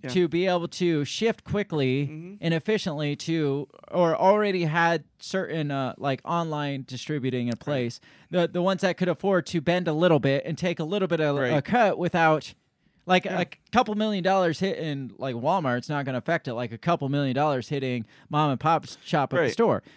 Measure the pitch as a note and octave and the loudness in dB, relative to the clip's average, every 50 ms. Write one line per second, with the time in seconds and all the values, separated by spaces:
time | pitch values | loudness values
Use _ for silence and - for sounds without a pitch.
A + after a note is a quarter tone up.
0 | - C3 B2 F#3 F3+ D#3+ - E3+ F#3 F#3+ F3+ F3 E3+ E3 - - F#3 E3+ E3 D3 | -8 -2 0 0 0 2 0 0 0 2 0 0 -2 -4 -4 -2 0 2 2 0
1 | C#3+ - - - A3 A3+ G#3+ - - - - G#3 G3+ - E3+ D3+ C3+ C3 B2+ C#3 | 0 -2 -4 -2 0 0 -2 -2 -6 -4 -4 -4 -2 -2 -2 0 0 0 0 0
2 | C#3+ C#3 D#3 D#3 E3 F3+ G3+ G#3 - E3 E3 D#3+ - - A3 G#3 - F#3 D3 D3 | -2 -4 -6 -10 -14 -16 -12 -6 -2 -2 -2 -2 0 -2 -2 -2 -2 -4 -4 -4
3 | D3+ D3 C#3+ - - - E3 E3 D3+ C#3+ C#3 C#3+ D3 - _ - - - - F3+ | -4 -4 -4 -4 -4 -4 -2 0 0 0 0 -2 -4 -8 _ -20 -12 -4 2 2
4 | F3 E3 D#3+ - E3+ F#3+ G#3 G#3+ G#3 G3+ F#3 F#3 E3+ D#3 D3+ E3+ E3+ E3+ E3+ D#3+ | 4 4 4 4 6 6 6 6 4 2 0 0 0 0 2 2 2 2 2 0
5 | D3 _ _ _ - - - D3 - - C#3+ E3 D3+ C#3+ C#3 C#3 C3 B2 - - | -4 _ _ _ -12 -6 -4 -4 -4 -2 -4 -4 -2 -2 -2 -2 -4 -4 -6 -4
6 | G#2+ C#3+ C3+ - - - E3+ E3+ E3+ D#3+ D3+ D3 D3 C#3+ C#3 C3+ B2+ - B2+ A#2+ | -4 -4 -4 -4 -4 -4 -2 -2 -2 -2 -4 -4 -4 -4 -6 -8 -8 -10 -12 -10
7 | - - D3+ C#3+ A#2+ B2+ B2 B2 A#2+ A#2+ A#2 - - D3 D3 C3+ B2 A#2 - - | -6 -6 -4 -2 -2 -2 -2 -2 -2 -2 -4 -4 -4 -4 -2 -2 -2 -4 -6 -10
8 | _ - - - _ - E3 F3+ E3+ E3 - F3+ F3 F#3+ G3 - - F#3 E3+ - | _ -20 -20 -20 _ -2 0 0 0 2 0 0 0 0 0 2 0 -2 0 0
9 | F3+ F3+ D#3+ - - G3+ G3 F3 D#3 - - E3+ C3 E3+ F3 F3+ F3+ E3 D#3 D3+ | 0 -2 -2 0 0 2 2 2 0 0 -4 -2 0 2 0 0 0 0 0 4
10 | F3 F3+ D#3+ C#3+ A#2 C3+ C3+ C#3 - C#3+ E3 - F3 F3+ E3+ - D#3+ D3+ G3 G#3 | 4 6 6 6 4 2 0 0 -2 -4 -6 -4 -4 -4 -4 -4 -4 -2 -2 0
11 | F#3+ D#3+ E3+ D#3 D#3 D3 C#3+ C#3+ C3 B2 D#3 C#3+ - - G3 B3 A3+ G3 D3 - | 0 0 0 2 2 2 0 0 0 2 2 0 0 2 2 4 4 4 2 0
12 | F3+ E3+ - F3 D#3+ D#3 D#3 D3+ - - - _ _ _ _ _ _ _ _ _ | -2 0 2 4 4 4 4 2 0 -8 -18 _ _ _ _ _ _ _ _ _
13 | - F3 F#3 F3+ - - F#3+ F3+ E3+ D3 - _ _ - - A3+ - A3 G#3 G#3 | 0 2 2 2 2 0 -2 -2 -4 -4 -6 _ _ 0 2 2 2 2 0 -2
14 | G#3+ A3 G#3 F#3+ E3+ F3+ G3 F#3+ F#3 E3+ D3+ - F#3 F#3+ E3+ - D#3 D#3 C#3+ C#3 | -2 0 0 0 2 2 2 4 2 2 0 0 -2 -4 -2 -4 -4 -6 -6 -6
15 | C3+ A#2+ G2 - A#2+ C3+ B2 A#2 A#2 D3 F3+ G3 D#3 C3 B2 B2 A#2+ - D3+ C#3+ | -8 -10 -10 -8 -6 -6 -4 -2 0 0 0 0 0 0 -2 -2 -2 -4 -4 -4
16 | C#3 C#3 C3 B2 - - E3+ D#3+ - C3+ A#2 A#2 B2 G#2+ A#2 A2 - E3+ F3 D#3+ | -2 -2 -4 -4 -2 -2 -2 -2 -2 -4 -6 -6 -6 -8 -8 -4 -2 0 0 0
17 | C#3+ C3+ C#3+ C#3+ C#3+ C3+ B2 C3+ D3 D#3 C#3+ C3 A2+ - D3+ C#3 C3 C3 B2 B2 | 0 -2 0 0 0 0 0 0 0 0 0 -2 -4 -4 -4 -4 -2 -2 -4 -4
18 | A2 _ _ - - - D3 D3 D#3 D3 C3 A#2 - D#3 E3 D3 - - - - | -6 _ _ -20 -10 -4 0 0 2 2 0 0 2 2 2 2 0 -6 -18 -16
19 | - - - D#3 C3+ - - F3 D#3+ B2 - - A3+ G3+ B2+ F#2+ - - - | -8 -2 0 0 0 0 2 2 2 2 2 2 2 2 2 0 -2 -8 -20